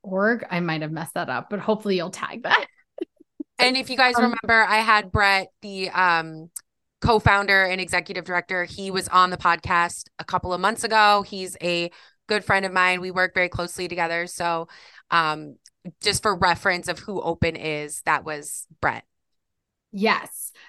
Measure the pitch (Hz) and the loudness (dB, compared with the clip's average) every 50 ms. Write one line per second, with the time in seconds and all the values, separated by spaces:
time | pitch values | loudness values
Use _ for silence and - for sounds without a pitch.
0 | - 202 185 190 202 220 240 226 - - 180 175 175 170 160 156 156 151 160 156 | -12 -6 -2 0 2 2 2 0 -2 -4 -4 -2 -2 -2 -2 -4 -4 -6 -6 -8
1 | 165 - - 180 165 - 127 123 - - 208 190 - - 214 208 - 208 190 180 | -8 -6 -6 -6 -4 -4 -4 -6 -6 -6 -8 -4 -2 -2 -2 0 0 -2 -2 -2
2 | 165 180 - - - - - 233 254 170 403 466 571 - _ _ _ _ _ - | -2 -4 -6 -8 -8 -8 -8 -8 0 2 2 2 2 -2 _ _ _ _ _ -14
3 | - - _ _ _ _ _ _ - - _ - 247 254 254 262 - - 254 247 | -14 -14 _ _ _ _ _ _ -18 -14 _ 0 0 2 2 0 -4 -4 0 2
4 | 262 254 247 240 233 233 233 226 220 202 226 226 214 180 208 220 226 220 220 208 | 4 4 4 4 2 2 0 -2 0 2 4 4 4 4 4 2 4 4 4 4
5 | 202 185 - 208 202 196 196 190 180 - _ _ - 208 196 190 190 180 - 180 | 2 2 2 2 4 4 4 2 0 -2 _ _ -14 -10 -6 -6 -6 -4 0 2
6 | 185 180 170 165 165 160 160 156 160 170 _ - - _ _ _ _ _ _ _ | 2 4 4 2 0 -4 -10 -14 -16 -16 _ -20 -20 _ _ _ _ _ _ _
7 | - 233 226 214 - 233 202 202 202 196 196 196 190 180 185 190 185 170 190 180 | 0 2 2 4 4 4 4 4 4 4 4 4 4 2 0 -4 -4 -2 -2 -2
8 | 170 - 190 180 165 185 180 175 175 - 190 180 175 - - - 196 196 185 190 | -2 -4 -8 -10 -8 -4 -4 -4 -2 -2 -4 -4 -4 -6 -8 -10 -8 -4 -4 -4
9 | 175 - 180 180 180 180 180 175 - 175 170 165 - 175 180 170 175 175 - - | -4 2 4 4 4 4 2 0 2 2 2 2 0 0 2 2 2 0 -2 -8
10 | - - _ - - - - 180 - 180 180 175 190 202 220 - - 214 220 220 | -14 -18 _ -16 -8 -4 -4 -2 -2 -2 -2 0 0 0 0 0 -2 2 4 6
11 | 214 208 208 202 196 - 208 190 185 180 - - - 175 175 170 170 175 - - | 6 6 6 4 2 -2 -8 -10 -10 -10 -10 -6 -4 -2 -2 -2 -2 -4 -8 -12
12 | - - _ _ _ - 208 208 - - 202 196 196 190 185 185 180 185 180 180 | -20 -20 _ _ _ -4 -2 -2 0 2 0 2 2 0 2 2 4 4 2 0
13 | 180 185 175 185 185 180 - 190 180 175 - - 175 170 - - 180 170 175 180 | -4 -4 0 0 0 0 2 0 0 0 -2 -4 -6 -6 -6 -8 -8 -6 -4 -4
14 | 170 165 170 170 175 180 - - 180 170 170 165 165 - - - - - - - | -2 -2 -2 -4 -4 -6 -6 -6 -4 -2 -2 -4 -4 -8 -14 -20 -20 -20 -20 -20
15 | _ _ 170 170 160 156 151 151 151 147 135 - _ _ _ _ _ 175 - _ | _ _ 0 2 2 0 -2 -4 -8 -14 -18 -20 _ _ _ _ _ -20 -16 _
16 | - 208 196 - - 220 196 175 190 180 170 - - 196 180 175 175 180 170 - | -2 -2 -2 0 0 0 2 4 4 2 2 2 2 0 -2 0 -4 -6 -8 -8
17 | - - 196 185 - 170 165 - 165 170 160 - - 156 151 147 147 147 - - | -8 -8 -8 -4 -4 -4 -2 0 -2 -2 -2 -2 -6 -6 -6 -6 -8 -10 -12 -6
18 | - 170 156 139 - 156 151 147 147 - - - - - 156 _ - 143 113 110 | 0 0 0 0 0 -4 -8 -8 -10 -12 -12 -14 -14 -16 -8 _ -2 -2 -2 -2
19 | - _ _ _ _ _ _ _ _ _ _ _ _ _ _ _ _ _ - 196 | -8 _ _ _ _ _ _ _ _ _ _ _ _ _ _ _ _ _ -6 0
20 | 208 220 196 - - - - - - - - - - | 2 2 2 0 -2 -8 -12 -14 -14 -14 -16 -18 -20